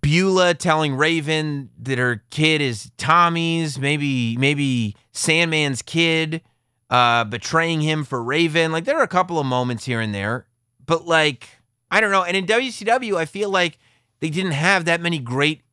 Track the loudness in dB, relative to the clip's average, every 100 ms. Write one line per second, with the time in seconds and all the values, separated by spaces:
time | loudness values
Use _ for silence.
0 | 2 2 4 4 2 2 0 2 2 2
1 | 2 0 0 -2 -2 -6 -8 _ -6 0
2 | 0 -2 _ 0 2 2 0 -2 -10 _
3 | 2 4 4 2 0 -2 -2 -4 -2 0
4 | 0 0 0 0 0 2 0 0 -2 -6
5 | _ -8 0 2 2 0 0 -4 -4 0
6 | 2 2 -2 -6 _ _ _ _ _ 2
7 | 4 2 0 -6 -2 0 0 0 0 -2
8 | -4 -6 -2 0 2 2 0 0 -2 0
9 | 0 0 0 -2 0 0 -2 -4 -4 -4
10 | -2 -4 -4 -4 -8 _ _ _ -4 -4
11 | 2 2 2 -2 -14 _ _ _ _ 0
12 | 2 2 0 -2 0 0 -2 -6 0 0
13 | 0 -4 -4 -4 -2 0 -2 -4 _ _
14 | _ _ -6 -2 -2 0 2 2 2 -2
15 | 0 -4 -4 0 0 -2 _